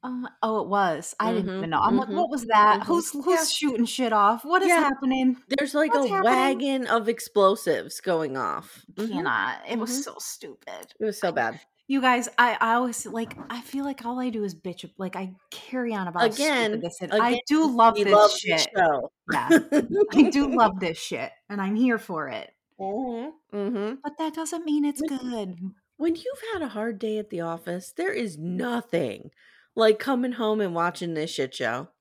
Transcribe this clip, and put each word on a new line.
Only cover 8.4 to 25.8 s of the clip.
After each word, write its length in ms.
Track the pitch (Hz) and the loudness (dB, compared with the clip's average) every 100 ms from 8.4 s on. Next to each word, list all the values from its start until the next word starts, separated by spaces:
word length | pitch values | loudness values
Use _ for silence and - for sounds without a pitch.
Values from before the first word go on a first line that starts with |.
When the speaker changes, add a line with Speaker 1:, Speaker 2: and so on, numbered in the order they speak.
| 107 73 - - - | -4 -4 -10 -20 -20
Speaker 2:
Mm-hmm, 180 | - 220 | -10 -6
Speaker 1:
Cannot. 460 | 185 160 113 104 - - | -4 -2 -2 -2 -6 -8
It 100 | 233 | -6
was 120 | 226 | -4
Speaker 2:
mm-hmm. 100 | 254 | -6
Speaker 1:
so 120 | 285 - | -8 -12
stupid. 760 | - - - 123 - 82 - - | -14 -14 -16 -18 -16 -16 -18 -8
Speaker 2:
It 60 | |
was 140 | 220 202 | -6 -4
so 80 | 185 | -4
Speaker 1:
I, 40 | |
Speaker 2:
bad. 280 | 160 117 139 _ _ _ | -2 -4 -6 _ _ _
Speaker 1:
you 120 | 269 | 0
guys, 280 | 254 247 233 - | 2 2 -2 0
I, 180 | 240 220 | 0 2
I 140 | 226 | 0
always, 300 | 233 247 226 220 | 2 0 -6 -10
like, 300 | 226 226 - - | -8 -8 -12 -12
I 100 | 240 | -12
feel 240 | 240 269 | -10 -8
like 200 | 277 269 233 | -8 -8 -8
all 120 | 254 | -6
I 120 | 254 | -4
do 120 | 220 | -4
is 100 | 202 | -6
bitch, 340 | 165 185 175 175 _ | -6 -12 -12 -16 _
like, 160 | 190 185 | -8 -8
I 180 | 190 185 _ | -10 -12 _
carry 420 | - - 254 240 | -20 -8 -6 -4
on 140 | 214 180 | -4 -4
about 160 | 175 233 | 2 0
Speaker 2:
Again, 380 | 220 294 269 220 | 2 0 2 0
Speaker 1:
stupidness, 280 | 220 170 - | -2 -6 -8
and 100 | 180 | -2
I 160 | 214 233 | 2 2
Speaker 2:
again, 100 | 240 - | 2 0
Speaker 1:
do 220 | 302 320 | 2 4
love 240 | 233 226 214 | 6 6 6
Speaker 2:
we 60 | |
Speaker 1:
this 80 | 202 | 6
Speaker 2:
love 160 | 208 208 | 8 8
this 80 | 208 | 4
Speaker 1:
shit. 280 | 185 165 - 196 | 0 0 0 2
Speaker 2:
show. 340 | 170 139 117 _ - | 2 2 -4 _ -2
Speaker 1:
Yeah. 260 | 143 120 330 - | 0 6 4 6
Speaker 2:
<laughs> 400 | 294 240 370 415 | 0 2 2 4
Speaker 1:
I 160 | - 233 | 6 6
do 260 | 277 285 247 | 6 2 4
love 240 | 220 190 | 4 4
this 160 | 185 160 | -4 -4
shit, 320 | - 143 - - _ | -8 -6 -8 -10 _
and 100 | 202 | -6
I'm 140 | 190 214 | -2 2
here 220 | 254 226 | 2 2
for 300 | - 165 143 | -2 -8 -6
it. 220 | 110 - _ _ _ | -10 -12 _ _ _
Speaker 2:
Mm-hmm, 760 | 190 208 254 233 269 311 _ 208 | -6 -6 -6 -8 -10 -14 _ -6
mm-hmm. 380 | 202 226 208 269 | -4 -4 -4 -6
Speaker 1:
But 120 | 294 294 | -10 -6
that 160 | 320 | -6
doesn't 300 | 320 320 339 | -6 -6 -6
mean 200 | 330 302 | -2 0
it's 160 | 294 285 | 0 -2
Speaker 2:
When 160 | 311 269 | -4 -4
Speaker 1:
good. 400 | 254 240 196 175 185 - | -6 -6 -8 -8 -10 -12